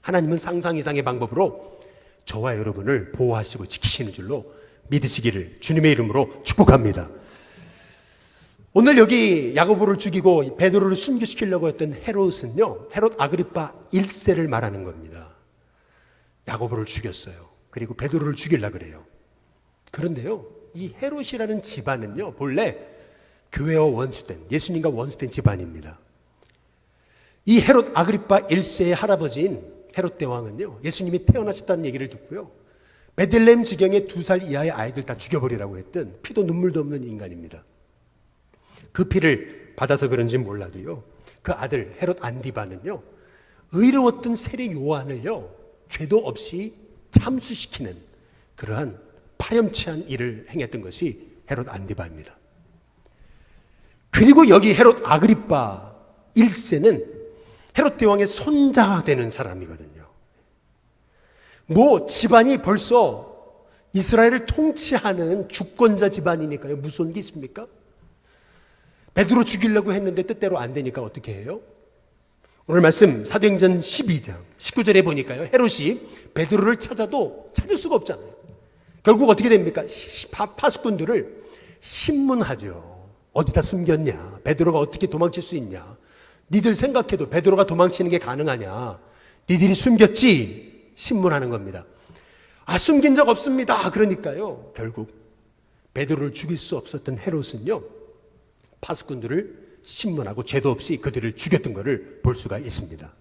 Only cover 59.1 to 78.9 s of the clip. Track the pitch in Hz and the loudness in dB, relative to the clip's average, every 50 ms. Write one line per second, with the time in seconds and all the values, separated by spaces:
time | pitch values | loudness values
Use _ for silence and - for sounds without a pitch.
59.1 | 147 127 120 113 110 - 131 101 90 92 90 80 80 78 80 76 73 78 78 _ | 0 0 0 -6 -6 -8 -10 -10 -10 -12 -14 -16 -16 -18 -20 -20 -20 -20 -20 _
60.1 | _ _ _ _ _ _ _ _ _ _ _ _ _ _ _ _ _ _ _ _ | _ _ _ _ _ _ _ _ _ _ _ _ _ _ _ _ _ _ _ _
61.1 | _ _ _ _ _ _ _ _ _ _ _ _ 156 185 247 294 254 175 - - | _ _ _ _ _ _ _ _ _ _ _ _ 4 6 8 8 6 4 2 -2
62.1 | - - - 233 247 233 226 262 277 226 - 180 202 202 - - 240 240 220 151 | -2 0 2 6 6 6 8 6 2 0 0 0 0 0 2 2 4 4 4 4
63.1 | 107 - - - - - - - - _ _ _ _ _ _ _ _ 190 185 - | 0 -6 -14 -18 -20 -20 -20 -20 -20 _ _ _ _ _ _ _ _ -4 -2 2
64.1 | - 220 226 233 247 254 233 - - - 311 311 302 - - - 277 233 - 214 | 4 6 6 6 4 2 -4 -4 -2 0 0 0 0 -2 -2 0 0 0 0 -2
65.1 | 190 175 170 160 180 202 190 196 - - 190 - - - 240 226 208 190 202 196 | -2 -2 -2 -2 -2 -4 -4 -8 -8 -10 -10 -10 0 2 4 4 4 4 0 0
66.1 | 202 196 151 175 170 165 156 151 147 139 - 139 147 143 139 156 151 - 170 160 | 0 -2 -2 -2 -2 -2 -4 -6 -8 -10 -8 -10 -10 -8 -8 -12 -6 -6 -6 -6
67.1 | 165 208 - - - 160 135 127 - - 226 247 _ _ _ _ _ _ _ - | -6 -10 -12 -12 -14 -16 -16 -16 -16 -18 -20 -20 _ _ _ _ _ _ _ -20
68.1 | _ _ _ _ _ _ _ _ _ _ _ _ _ _ _ _ _ _ _ _ | _ _ _ _ _ _ _ _ _ _ _ _ _ _ _ _ _ _ _ _
69.1 | _ - 202 165 233 254 240 - - 190 190 226 214 208 196 214 185 196 196 190 | _ 0 2 4 4 2 2 2 -2 -2 0 2 2 2 0 0 -2 -2 -2 -4
70.1 | 180 185 185 - 226 220 - 190 185 143 120 120 131 147 139 127 120 135 123 104 | -4 -4 -4 -4 -4 -4 -2 -2 -2 -2 -4 -6 -6 -6 -6 -6 -8 -8 -10 -10
71.1 | - - 110 - 107 98 101 123 180 226 - _ - _ _ _ _ _ _ _ | -12 -14 -14 -14 -14 -12 -12 -12 -12 -14 -14 _ -20 _ _ _ _ _ _ _
72.1 | _ _ _ _ _ _ _ _ _ _ _ - 160 175 180 160 160 - 220 185 | _ _ _ _ _ _ _ _ _ _ _ 0 2 6 6 6 6 6 6 6
73.1 | 135 110 107 - - 208 196 214 196 180 185 185 185 175 160 - - - 285 214 | 6 0 -6 -4 -4 2 2 2 4 4 4 4 4 2 -2 -4 -6 -4 -2 -2
74.1 | 170 143 - - 95 85 87 - _ _ - - - - 226 - 202 190 185 165 | -2 -2 -4 -8 -14 -16 -18 -20 _ _ -10 -6 -4 0 2 4 4 4 4 4
75.1 | 151 143 127 - 127 127 165 - - 254 247 226 - - 147 143 123 - - - | 0 -2 -4 -6 -8 -10 -8 2 2 4 4 4 2 0 -2 -2 -2 -4 -8 -18
76.1 | - - - - _ 151 165 - 208 208 196 214 240 226 - - 254 214 220 - | -20 -20 -20 -8 _ -4 -2 0 2 2 2 2 0 0 -4 -10 -6 -6 -4 -4
77.1 | - 285 208 - - - - - - - - - 403 311 - 330 330 233 - - | -2 -2 -2 -4 -6 -14 -20 -8 -8 -8 -4 -2 -4 -4 -2 0 -2 -2 0 -2
78.1 | - - - - - - - - - - _ _ _ _ _ _ | -10 -10 -10 -20 -20 -20 -20 -20 -20 -20 _ _ _ _ _ _